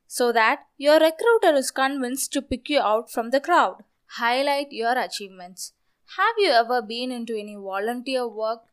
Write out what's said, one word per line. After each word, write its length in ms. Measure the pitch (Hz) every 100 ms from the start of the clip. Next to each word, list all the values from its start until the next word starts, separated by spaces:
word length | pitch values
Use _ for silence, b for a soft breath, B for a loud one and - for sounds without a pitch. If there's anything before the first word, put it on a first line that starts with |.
| -
so 220 | - 240
that 280 | 226 220 277 _ -
your 220 | 285 311
recruiter 520 | 320 320 453 453 359
is 160 | 285 262
convinced 640 | - 269 285 247 262 -
to 100 | 285
pick 280 | - 262 -
you 100 | 285
out 320 | 202 220 233
from 200 | 247 226
the 100 | 269
crowd? 420 | 285 339 208 - _ _ _ -
Highlight 500 | 240 254 285 277 285
your 260 | 214 233 254
achievements. 760 | 185 - 202 185 180 185 - _ _ _ _ -
Have 200 | 415 453
you 120 | 381
ever 320 | 240 233 247
been 300 | 214 233 254
into 260 | 247 226 220
any 180 | 208 208
volunteer 680 | 196 190 214 247 247 254 240
work 360 | 208 220 226 _